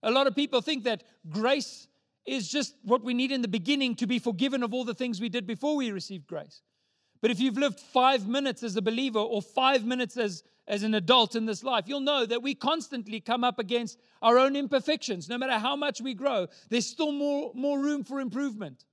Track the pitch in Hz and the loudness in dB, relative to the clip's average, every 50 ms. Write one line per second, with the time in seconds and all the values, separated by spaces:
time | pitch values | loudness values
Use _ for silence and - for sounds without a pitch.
0 | - 220 233 262 277 277 202 269 285 285 - 254 196 - 311 269 208 247 226 190 | 2 4 4 4 4 4 2 0 -2 2 0 0 0 0 -4 -2 0 -2 -2 -2
1 | - _ _ _ _ 165 151 202 214 247 277 285 240 - - - - _ _ _ | -6 _ _ _ _ -8 -4 0 2 2 2 2 0 -6 -12 -18 -20 _ _ _
2 | _ _ _ _ _ - 269 269 202 160 - 294 269 - - _ _ 196 233 247 | _ _ _ _ _ -6 -4 -4 -4 -2 -2 -2 -2 -4 -6 _ _ 0 0 0
3 | 214 247 247 240 262 262 277 269 240 202 185 226 170 196 285 277 269 254 226 - | 0 0 -2 0 0 0 0 -2 -2 -2 -2 -4 0 0 0 2 2 -2 0 -2
4 | 240 196 247 240 - 240 214 170 254 277 254 269 240 233 202 254 254 226 226 - | -2 0 0 0 0 -2 -2 0 0 0 0 0 -2 -2 -2 -4 -4 -4 -4 -4
5 | 254 247 233 180 220 233 175 240 202 180 226 - - 294 302 285 269 233 202 185 | -4 -4 -4 -4 -6 -4 -4 -6 -6 -6 -8 -4 -2 -2 0 0 0 -2 -4 -6
6 | 165 - 202 180 143 _ 170 156 151 151 - - _ _ _ _ _ _ _ _ | -8 -8 -12 -12 -12 _ -10 -10 -10 -12 -20 -20 _ _ _ _ _ _ _ _
7 | _ _ _ _ - 226 247 175 247 262 220 254 277 285 196 - - - - 254 | _ _ _ _ 0 0 2 2 0 0 2 2 0 0 0 -4 -14 0 2 4
8 | 254 262 277 254 196 196 233 277 277 269 240 - - 233 185 220 196 214 226 233 | 6 6 4 4 0 0 -2 0 0 -2 -4 -4 -6 -4 -2 0 0 0 0 0
9 | 269 269 220 220 208 233 233 202 196 - - - 262 262 277 262 208 233 254 254 | -2 0 0 0 0 0 -2 -4 -4 -4 -2 2 4 4 4 4 2 0 -2 -2
10 | 254 202 - 247 233 208 180 156 - _ _ _ _ - 208 208 196 220 214 214 | -2 -4 -2 -2 -2 -2 -2 -6 -14 _ _ _ _ -4 -4 -2 0 0 0 0
11 | 180 165 247 254 226 202 - 226 220 220 214 180 - 262 254 226 180 190 277 285 | 4 6 6 6 6 4 2 -2 -2 -2 -4 -4 -2 0 0 0 0 -2 -4 -2
12 | 269 277 294 277 240 226 233 240 240 277 269 - - 254 320 330 - - 285 254 | 0 2 2 2 2 0 -2 -4 -2 -4 -6 -2 0 0 0 0 -2 -6 -8 -8
13 | 214 208 214 226 - - 226 247 240 247 247 - 233 185 240 240 240 202 - _ | -8 -6 -8 -8 -2 0 0 2 2 0 0 0 -4 0 0 0 0 -2 -10 _
14 | _ _ _ _ - 226 233 247 262 277 277 277 285 226 285 262 247 - 302 - | _ _ _ _ 6 8 8 8 8 6 4 0 0 2 0 0 2 2 0 0
15 | - - 220 180 156 151 233 247 262 262 254 220 208 254 285 285 294 294 254 - | 0 -4 -6 -6 -6 -6 -4 -4 -2 0 0 0 0 0 -2 0 -2 -4 -4 -4
16 | 226 269 254 185 262 277 262 214 180 170 - - - _ 220 240 220 - - - | -6 -8 -8 -2 -2 0 0 0 -2 -4 -8 -18 -10 _ -2 -2 -2 -2 -2 -2
17 | 320 302 285 285 285 285 285 285 302 - - 254 254 285 285 277 277 294 294 285 | -2 -2 0 -2 0 0 0 -2 -4 -6 -8 -4 -2 0 0 0 0 -2 -2 -2
18 | 269 - 262 277 269 247 190 254 285 277 226 208 202 151 127 123 _ _ | -6 -8 -6 -6 -6 -4 -4 -4 -4 -4 -6 -6 -10 -12 -12 _ _ _